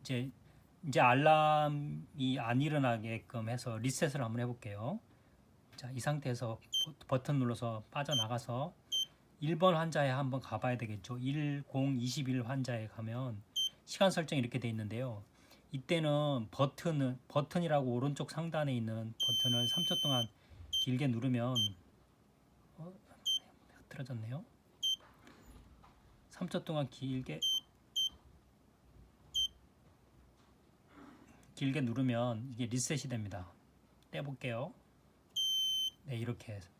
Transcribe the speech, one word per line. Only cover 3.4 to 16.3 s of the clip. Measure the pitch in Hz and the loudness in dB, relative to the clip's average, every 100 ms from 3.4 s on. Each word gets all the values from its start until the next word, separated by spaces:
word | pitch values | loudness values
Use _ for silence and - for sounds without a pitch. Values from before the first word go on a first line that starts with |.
| 113 | -4
해서 | 123 123 110 | -4 -4 -2
리셋을 | 127 - 156 139 | -2 0 0 0
한번 | 113 117 | -2 -2
해볼게요. | 123 120 107 101 117 214 - - - - - - - - | -4 -6 -10 -8 -6 -6 -10 -20 -20 -20 -20 -20 -20 -14
자, | 123 | -10
이 | 127 | -4
상태에서 | 147 147 131 120 113 113 - - 151 | -2 -2 -2 -4 -4 -8 -2 -2 -2
버-, | - - | -6 -2
버튼 | 127 - 143 | 0 2 2
눌러서 | 123 110 117 110 - | 2 0 -4 -4 -8
빠져나가서 | 147 143 143 110 120 - 120 160 - - - - - - - | -6 -2 0 0 -2 -2 -4 -4 -8 -4 -2 -2 -6 -20 -4
일 | 147 165 | -2 6
번 | 185 165 | 6 6
환자에 | 165 147 139 | 2 2 2
한번 | 131 139 131 | 2 0 -2
가봐야 | - 107 127 123 | -4 -2 -2 -2
되겠죠. | 110 104 - 123 | -4 -6 -8 -4
일 | 127 147 147 143 | -2 0 0 -2
공 | 139 135 135 131 | -2 0 2 2
이십일 | 123 135 131 127 113 | 0 -2 0 0 0
환자에 | 135 127 117 107 | -2 -2 -4 -6
가면 | - 110 120 131 104 - - - - - | -8 -6 -4 -4 -8 -6 -2 -2 -4 -14
시간 | - 196 | 4 4
설정이 | 175 156 151 | 4 0 0
이렇게 | 117 127 | 0 -2
돼 | 117 | -2
있는데요. | 110 107 110 131 104 - - - - - | -4 -4 -4 -4 -6 -14 -20 -20 -20 -10
이때는 | 139 - 165 156 147 147 | -10 0 2 4 2 2